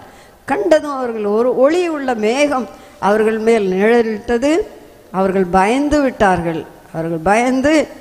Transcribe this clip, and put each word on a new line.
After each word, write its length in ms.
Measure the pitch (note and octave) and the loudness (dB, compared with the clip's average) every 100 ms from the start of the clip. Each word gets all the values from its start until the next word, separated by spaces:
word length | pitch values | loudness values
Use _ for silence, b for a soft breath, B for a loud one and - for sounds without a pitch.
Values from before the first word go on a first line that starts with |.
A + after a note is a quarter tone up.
| B B B B - | B B B B -6
கண்டதும் 500 | D4 F#4+ D#4 D4 C4+ | -4 2 2 2 -6
அவர்கள் 300 | B3 A3+ G3+ | -6 -4 -2
ஒரு 320 | G#3+ B3 A#3+ | 0 0 2
ஒளி 300 | C4+ F4 F4 | 2 2 -2
உள்ள 260 | D4+ C4 | -4 -4
மேகம் 540 | A#3 G#3 C4 D4 C4 G#3 B B B | -2 -2 0 0 0 -6 B B B
அவர்கள் 380 | F#3+ G#3+ A3 A3 | 0 2 2 0
மேல் 340 | A3 A3+ G3 | 2 2 0
நிழலிட்டது. 840 | F#3 G#3+ A#3+ A3+ G#3 A#3 A#3+ C#4 E4+ - - - - - | 0 2 2 0 -4 -4 -2 0 0 -4 -12 -20 -20 -8
அவர்கள் 340 | F#3 F#3+ F#3+ F3+ | -2 0 0 0
பயந்து 560 | F#3 G3+ C4 D4 D4 | 2 2 0 0 0
விட்டார்கள். 640 | C4+ - G3+ F3+ E3+ D#3+ - - - | 0 0 0 2 -2 -6 -10 -18 -12
அவர்கள் 240 | D#3+ E3 E3 | -8 -6 -4
பயந்து, 680 | E3 G#3+ B3 C4 C#4 D#4 A#3+ - | 0 0 0 0 2 2 0 -8